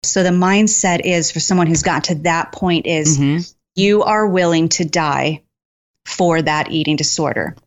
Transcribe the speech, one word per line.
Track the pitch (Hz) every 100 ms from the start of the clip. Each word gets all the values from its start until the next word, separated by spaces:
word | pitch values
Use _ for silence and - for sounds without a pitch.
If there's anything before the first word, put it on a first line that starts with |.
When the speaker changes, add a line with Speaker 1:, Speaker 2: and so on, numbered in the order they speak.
Speaker 1:
So | - 196
the | 185
mindset | 180 185 196 214 - 190 170
is, | - 175 160
for | 160
someone | - 180 165
who's | 160
gotten | 185 151 - 160
to |
that | 170 165 -
point, | - 185 165 -
is | 160 151 147
Speaker 2:
Mm-hmm. | 139 156 175 _ _ -
Speaker 1:
you | 196 208
are | - 214 214
willing | 185 175 165 165
to | -
die | 165 170 156 139 139 156 _ _ _ _ _ _
for | - - 180 165
that | 151 151 -
eating | 160 151 151
disorder. | 151 - 147 - 82 -